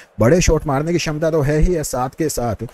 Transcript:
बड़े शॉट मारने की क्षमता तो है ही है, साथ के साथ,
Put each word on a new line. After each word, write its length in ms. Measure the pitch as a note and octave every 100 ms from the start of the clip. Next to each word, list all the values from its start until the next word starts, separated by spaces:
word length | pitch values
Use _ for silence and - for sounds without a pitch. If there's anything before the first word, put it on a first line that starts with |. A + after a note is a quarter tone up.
| - -
बड़े 200 | A2 F3
शॉट 260 | E3 D#3 D3+
मारने 260 | C3+ D#3
की 60 | F3
क्षमता 320 | D#3+ D3+ D#3+
तो 100 | D#3+
है 180 | C#3 D3+
ही 160 | E3
है, 80 | F3
साथ 260 | C#3+ B2+ B2+ -
के 100 | D#3
साथ, 260 | - A#2+ G2+ A2+